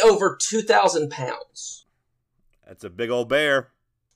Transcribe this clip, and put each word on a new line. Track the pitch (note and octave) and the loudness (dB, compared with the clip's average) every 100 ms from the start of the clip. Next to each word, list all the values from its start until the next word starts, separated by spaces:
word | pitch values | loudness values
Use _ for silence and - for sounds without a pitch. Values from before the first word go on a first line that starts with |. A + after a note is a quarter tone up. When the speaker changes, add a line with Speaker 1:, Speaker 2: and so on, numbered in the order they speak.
Speaker 1:
over | A3 F#3 F#3 - | 6 4 0 -2
two | - A3 | -4 -2
thousand | G#3+ G#3 F#3+ E3 D3 | 2 4 4 0 -4
pounds. | C#3 B2+ - - - - - _ _ _ _ _ _ _ _ | -6 -8 -10 -14 -18 -18 -20 _ _ _ _ _ _ _ _
Speaker 2:
That's | - F#2 | -20 -18
a | G2+ | -14
big | F2+ A#2 | -8 -4
old | B2 A#2 | -2 0
bear. | C#3 D3+ C3+ B2 _ _ _ _ | 0 2 0 -2 _ _ _ _